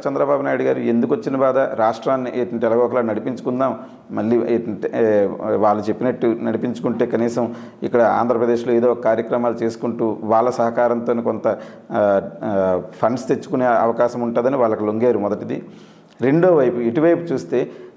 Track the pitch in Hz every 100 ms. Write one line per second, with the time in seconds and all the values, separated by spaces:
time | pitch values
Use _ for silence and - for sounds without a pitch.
0 | - 139 143 143 139 131 131 131 117 117
1 | 120 139 147 135 135 131 135 - 110 117
2 | - 131 123 127 104 117 117 117 120 123
3 | 117 107 123 120 139 127 131 117 - -
4 | - 107 107 117 - 117 113 101 - 120
5 | 113 104 98 - - 104 104 104 104 104
6 | 123 120 120 110 113 110 123 113 135 113
7 | 123 113 117 123 117 - - - 117 120
8 | 110 104 120 117 117 117 120 117 123 120
9 | 113 113 117 127 120 110 113 113 120 117
10 | 113 104 107 113 123 120 117 117 123 120
11 | 117 117 117 110 113 - - - - 117
12 | 104 98 - - 113 98 95 90 87 -
13 | 110 120 - 135 - 135 127 117 113 117
14 | 120 123 120 120 123 139 117 104 104 107
15 | 120 107 101 101 110 147 - - - -
16 | - - 120 156 180 165 123 120 117 120
17 | 165 170 165 131 - 123 143 - -